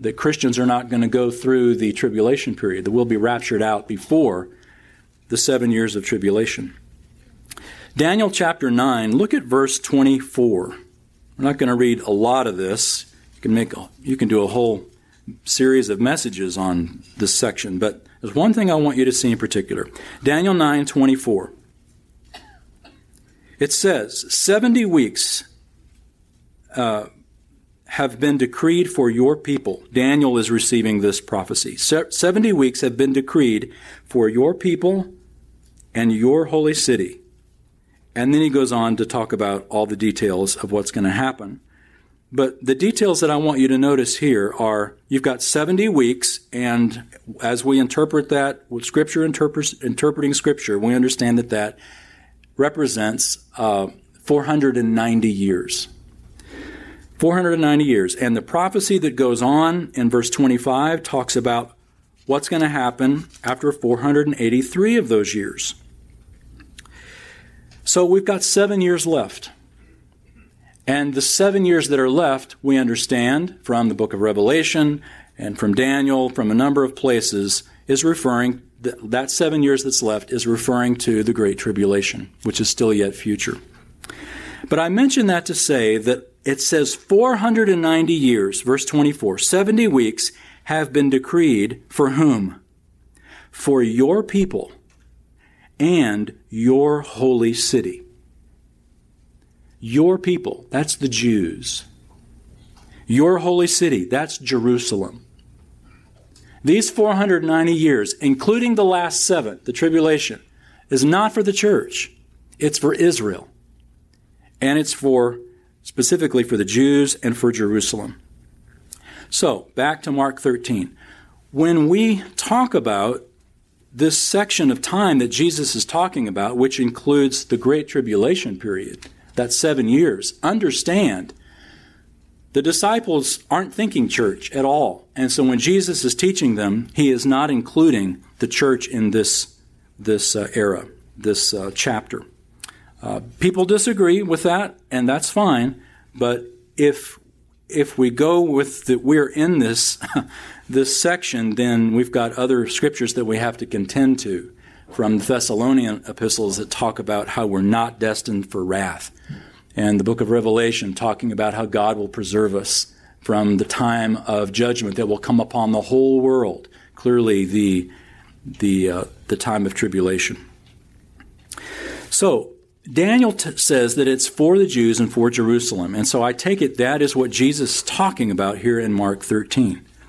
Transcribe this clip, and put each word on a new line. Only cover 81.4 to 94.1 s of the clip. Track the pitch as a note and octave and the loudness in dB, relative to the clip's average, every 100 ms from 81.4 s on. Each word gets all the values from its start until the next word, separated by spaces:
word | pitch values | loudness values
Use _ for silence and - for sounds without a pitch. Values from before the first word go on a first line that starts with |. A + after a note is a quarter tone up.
| G2+ G2 | 0 0
Tribulation, | A2 G2+ G2 G2+ G2 G#2+ G2+ - | -4 0 2 2 0 -6 -14 -8
which | A2 - | -6 -2
is | G#2+ | -2
still | - A2+ | 0 2
yet | G#2 G2+ | 2 0
future. | - G#2+ G#2 - - - - - - - - - - - - - | -4 -6 -4 -6 -10 -14 -20 -20 -20 -20 -18 -18 -16 -18 -16 -4
But | D3+ | -2
I | E3+ | 0
mention | G#3 C4+ C4+ G3+ | 2 2 2 2
that | F3 E3+ | 0 -2
to | |
say | - - C3 A2 A2 | -4 0 2 2 2
that | A2+ B2+ - _ | 0 -2 -4 _
it | C3+ C#3 | -4 -2
says | - D#3 C3+ | 0 0 0
four | - - G3 B3+ A3 | -4 2 4 4 2
hundred | A3+ A3 G3+ | 2 2 2
and | F3 | 2
ninety | D#3+ D#3+ E3 | 2 2 2
years, | E3 B2+ A2+ G2 - | 2 2 2 0 -2
verse | B2 C#3 | 0 0
twenty-four, | - D3+ C#3+ C#3+ G2+ F#2+ | 0 2 2 2 -2 -2
"seventy | - F#3 G3+ A3 A3 | 0 2 2 2 4
weeks | C3 A2 - - - - - | 4 2 -2 -6 -8 -20 -16
have | - D#3 C#3 | -6 -4 -2
been | C#3+ C#3 | 0 2
decreed" | C3 - E3+ D#3 G#2+ G#2+ A#2+ - | 2 2 2 4 2 0 -4 -6
for | - C#3 | 0 0
whom? | C3+ D#3 A2+ F#2 - _ _ _ _ _ _ - - - | 4 4 2 -2 -8 _ _ _ _ _ _ -20 -20 -20
"For | - D3 C3+ | -6 0 2
your | A2+ A#2 C#3 | 2 2 2